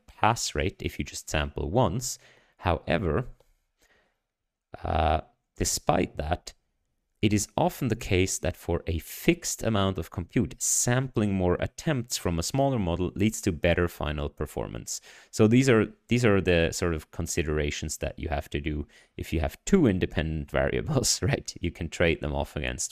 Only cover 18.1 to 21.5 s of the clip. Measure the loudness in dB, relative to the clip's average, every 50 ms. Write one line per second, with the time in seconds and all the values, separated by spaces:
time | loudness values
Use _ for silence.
18.1 | -8 -8 -6 -4 -4 -4 -4 -4 -6 -6 -4 -4 -4 -4 -6 -8 _ -20 -20 _
19.1 | _ -12 -8 -4 -2 -2 -2 -2 -4 -8 _ 4 4 6 6 6 4 4 0 -2
20.1 | -2 -2 -2 -2 -2 -4 -4 -4 -2 0 0 0 0 -2 -2 0 0 0 2 2
21.1 | 0 0 0 0 0 -2 -4 -8